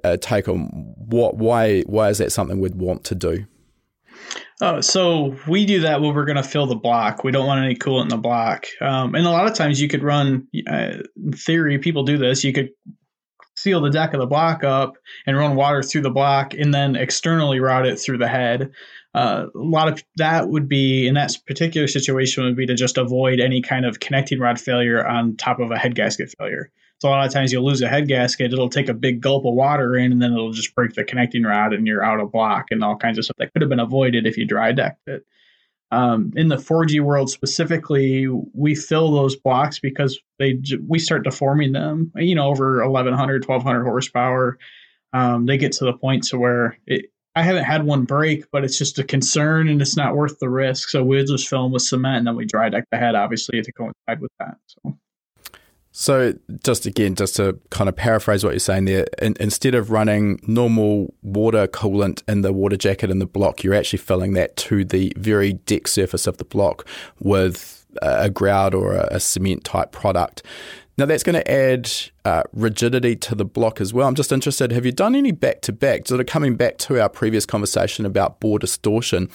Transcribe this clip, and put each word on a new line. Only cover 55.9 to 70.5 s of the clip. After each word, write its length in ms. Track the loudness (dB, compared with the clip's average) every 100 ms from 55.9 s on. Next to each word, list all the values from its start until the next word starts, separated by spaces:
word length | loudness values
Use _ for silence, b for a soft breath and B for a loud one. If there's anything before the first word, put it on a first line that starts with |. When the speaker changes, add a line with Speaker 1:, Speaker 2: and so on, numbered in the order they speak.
Speaker 1:
So 420 | -6 0 2 2 -2 -10 -6
just 220 | -2 -2 -2
again, 300 | 0 0 0
just 200 | -2 0
to 240 | -2 -2 _
kind 200 | -2 -2
of 80 | 0
paraphrase 480 | 0 2 2 0 0
what 60 |
you're 80 | 0
saying 260 | 0 0 2
there, 220 | 2 0 -2
in-, 140 | -4 -2
instead 340 | -2 0 0 0
of 160 | 2
running 480 | 2 2 2 0 -2 0
normal 640 | 2 4 4 4 2 -2 -8
water 460 | -4 0 2 4 2
coolant 560 | 0 0 2 0 -2 -2
in 140 | 0
the 100 | 2
water 240 | 2 0 2
jacket 340 | 0 0 0
in 80 | 0
the 60 | -2
block, 360 | 0 0 0
you're 120 | 0
actually 260 | 0 0 -4
filling 320 | -2 -2 0
that 240 | 0 -2 -4
to 300 | -2 0 2
the 260 | 0 0 -2
very 340 | 0 2 2
deck 380 | -2 -2 -2 0
surface 380 | -2 0 -2 -4
of 100 | -4
the 80 | -4
block 420 | 0 0 -2 B B B -6
with 640 | 0 2 2 -2 -12 -20 _ -6
a 280 | 0 2 0
grout 440 | 2 2 2 2
or 200 | 0 0
a, 160 | 0 0
a 80 | -2
cement 460 | -2 -2 -2 -2 -2
type 260 | -4 -4
product. 520 | -4 -2 0 -2 -6 B